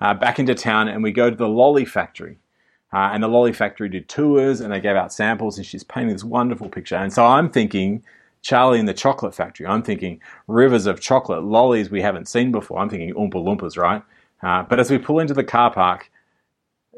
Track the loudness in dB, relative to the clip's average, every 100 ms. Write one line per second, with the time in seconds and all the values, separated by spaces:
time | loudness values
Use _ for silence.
0 | -2 0 0 0 0 0 0 0 0 -2
1 | -2 2 2 0 0 4 4 4 0 -2
2 | -6 -10 -18 -20 _ _ _ _ _ -2
3 | 0 0 2 4 4 2 -4 -4 -8 -8
4 | -8 -2 2 4 2 0 -4 -2 0 0
5 | 0 -2 0 0 -4 -8 -12 -14 -12 -6
6 | -4 -4 -4 -2 -2 -4 -10 -12 -6 -4
7 | -2 4 4 4 2 0 0 0 -2 -2
8 | -8 _ _ _ -2 2 4 4 0 0
9 | -2 -2 -4 -6 -8 -8 -4 -2 -2 -6
10 | -6 -10 -18 -18 -2 4 6 4 2 -2
11 | 0 0 0 -4 2 4 4 2 -2 -2
12 | -2 -4 -4 -2 0 -2 -4 -6 -6 -6
13 | -8 -6 -4 -4 -4 -4 -4 -2 0 -2
14 | -6 _ _ _ -2 -2 2 0 2 0
15 | 0 0 0 -2 0 2 2 2 0 0
16 | -8 _ _ _ _ _ _ _ _